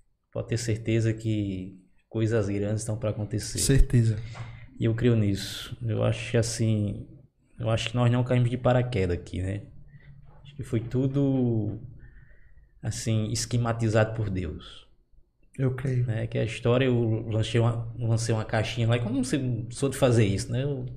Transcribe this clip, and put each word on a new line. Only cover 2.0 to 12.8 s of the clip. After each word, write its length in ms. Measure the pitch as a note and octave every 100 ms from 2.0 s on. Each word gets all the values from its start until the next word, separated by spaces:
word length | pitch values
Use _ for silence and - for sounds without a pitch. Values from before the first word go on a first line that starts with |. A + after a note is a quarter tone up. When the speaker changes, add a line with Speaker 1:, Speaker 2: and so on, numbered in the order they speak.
| _
Speaker 1:
coisas 420 | A#2 A2 A2+ G2+
grandes 320 | G2+ G2+ G#2+
estão 160 | - G#2+
pra 120 | G#2+
acontecer. 480 | G#2 G#2 G#2+ - -
Speaker 2:
Certeza. 600 | - C#3 - B2 A2+ G#2 - - - - - -
Speaker 1:
E 60 |
eu 100 | A2+
creio 220 | A2+ A#2+ A2
nisso. 580 | G#2 G2 - - - -
Eu 220 | A#2 G#2+
acho 260 | A2+ A2+ -
que, 60 | A#2+
assim, 720 | A2+ - A2+ A2 G2+ - - - - _ _ -
eu 120 | A2+
acho 180 | A2+ -
que 80 | B2
nós 160 | A#2+
não 100 | B2
caímos 280 | B2 B2 A#2+
de 80 | B2
paraquedas 580 | B2+ B2 B2 G#2 F#2 F2
aqui, 240 | - F#2
né? 220 | F#2+ G2 - - - - - - - -
Acho 100 | -
que 80 | -
foi 180 | - A#2
tudo, 1000 | A#2 B2+ C3+ C#3 C#3 C3+ B2 A2+ G#2 - - - - - - - - - - _